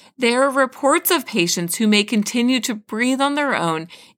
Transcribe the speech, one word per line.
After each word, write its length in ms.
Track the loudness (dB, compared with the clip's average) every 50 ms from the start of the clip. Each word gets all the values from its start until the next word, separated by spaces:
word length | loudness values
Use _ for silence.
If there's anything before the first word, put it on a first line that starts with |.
| -20 -20 _
There 260 | -2 0 0 2 2 2
are 80 | 2
reports 600 | 2 0 0 0 -2 -2 0 2 2 2 2 0
of 160 | 0 0 -2
patients 500 | -2 -2 0 0 0 0 -2 -4 -4 -2
who 100 | 0 2
may 180 | 4 4 4 2
continue 560 | 2 0 -2 -2 0 -2 0 0 0 0 0
to 140 | -2 -4 -6
breathe 460 | -8 -10 -8 -6 -2 -2 0 0 0
on 140 | 0 -2 -2
their 200 | -2 -2 -2 -2
own 340 | -2 -2 -2 -2 -4 -6 -10 -16 -20 -20 -20 _